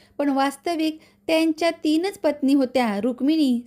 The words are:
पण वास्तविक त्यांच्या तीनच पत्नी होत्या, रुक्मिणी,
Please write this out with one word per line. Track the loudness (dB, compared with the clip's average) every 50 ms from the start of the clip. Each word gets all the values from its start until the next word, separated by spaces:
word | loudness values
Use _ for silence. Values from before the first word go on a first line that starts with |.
| -20 _ _ _
पण | -2 -2
वास्तविक | 0 0 0 -2 -2 -4 _ -6 -4 -2 -2 -4 -4 -6 -16 _ _ _ _
त्यांच्या | 0 0 2 2 0 0 0 0 -2
तीनच | -2 -2 -2 0 0 0 0 -2 -6 -2
पत्नी | -2 -2 -2 0 0 2 2
होत्या, | 2 2 0 0 0 0 0 -2 -2
रुक्मिणी, | -2 -4 -4 -2 0 0 2 2 2 2 0 -2 -4